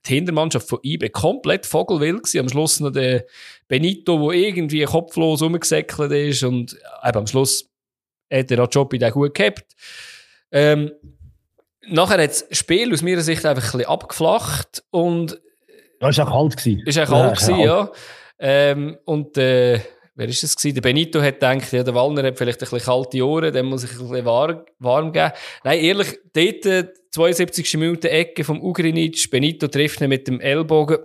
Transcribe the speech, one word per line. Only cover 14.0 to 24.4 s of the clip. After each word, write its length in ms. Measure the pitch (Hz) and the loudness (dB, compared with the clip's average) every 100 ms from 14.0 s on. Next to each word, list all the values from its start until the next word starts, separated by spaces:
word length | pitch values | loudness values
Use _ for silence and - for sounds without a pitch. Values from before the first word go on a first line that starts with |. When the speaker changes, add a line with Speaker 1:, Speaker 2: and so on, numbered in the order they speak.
| - - 165 220 - 147 - - _ | -6 -2 2 2 -2 -8 -8 -14 _
Speaker 1:
und 480 | 175 175 170 165 - _ _ _ - _ _ | -2 0 0 -4 -8 _ _ _ -20 _ _
Speaker 2:
Ja, 80 | 135 | 0
ist 100 | 151 | 2
auch 100 | 143 | 2
kalt 280 | 127 156 - | 2 2 0
gewesen. 260 | 123 101 - | -2 -2 0
Speaker 1:
Ist 120 | 151 | 0
auch 40 | |
Speaker 2:
Ja, 40 | 151 | 4
Speaker 1:
kalt 260 | 139 - 107 | 4 4 2
Speaker 2:
ist 100 | - | 2
Speaker 1:
gewesen, 180 | - - | 4 4
Speaker 2:
kalt. 220 | 175 202 | 4 0
Speaker 1:
ja. 20 | - - - - _ | -8 -20 -20 -20 _
Ähm, 580 | 139 139 143 143 147 160 - | 2 4 4 2 -4 -8 -4
und, 320 | 151 147 143 | -4 -2 0
äh, 420 | 131 127 123 117 - - _ - | 4 4 4 2 -2 -20 _ -10
wer 120 | 117 | -6
ist 160 | 123 | -6
das 120 | 151 - | -4 -2
gewesen? 200 | 147 131 | -2 0
Der 60 | |
Benito 400 | 123 139 165 160 | 0 0 0 0
hat 140 | 143 131 | 0 2
gedacht, 360 | 131 135 - | 0 2 -2
ja, 120 | 123 | -2
der 120 | 127 123 | 0 2
Wallner 280 | 135 147 | 2 0
hat 140 | 131 127 | -2 -2
vielleicht 220 | 120 117 | -4 -4
ein 100 | 127 | -6
bisschen 100 | 120 123 | -6 0
kalte 400 | 127 135 131 131 | 0 0 -2 0
Ohren, 280 | 156 160 | 0 0
dem 140 | 131 131 | -2 -2
muss 160 | 135 | -6
ich 80 | 120 | -8
ein 60 | 120 | -12
bisschen 280 | 123 127 120 | -8 -4 0
war-, 400 | 117 | 2